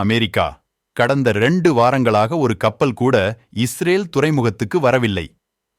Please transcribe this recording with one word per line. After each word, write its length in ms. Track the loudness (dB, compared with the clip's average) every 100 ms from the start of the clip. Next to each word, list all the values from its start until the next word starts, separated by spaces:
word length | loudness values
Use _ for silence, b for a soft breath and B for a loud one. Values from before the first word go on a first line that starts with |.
அமெரிக்கா. 440 | 0 0 -2 -2 -4 -4 _ _ _ -2
கடந்த 340 | 0 0 0
ரெண்டு 380 | 2 2 2 2
வாரங்களாக 640 | 2 2 2 2 2 0 0
ஒரு 160 | -2 0
கப்பல் 380 | -2 0 -2 0
கூட 140 | 0 2 0 -4 b -6 -6
இஸ்ரேல் 440 | -4 -2 -2 -2
துறைமுகத்துக்கு 720 | -2 0 0 -2 -2 -4 0
வரவில்லை. 460 | 2 2 0 -4 -8 _ _ _ _